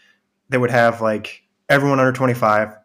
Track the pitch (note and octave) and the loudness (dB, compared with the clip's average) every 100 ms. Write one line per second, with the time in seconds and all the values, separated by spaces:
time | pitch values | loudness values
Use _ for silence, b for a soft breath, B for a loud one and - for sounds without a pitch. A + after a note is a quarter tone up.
0 | b b b _ _ C3 A#2+ B2 A#2 A2 | b b b _ _ -2 0 2 2 2
1 | A2 G#2+ G#2 - _ _ - C#3+ C#3+ C3+ | -2 -4 -8 -18 _ _ -2 0 2 2
2 | C3 B2+ B2+ A#2+ A2 G#2+ G#2+ - | 0 0 -2 0 0 0 -2 -8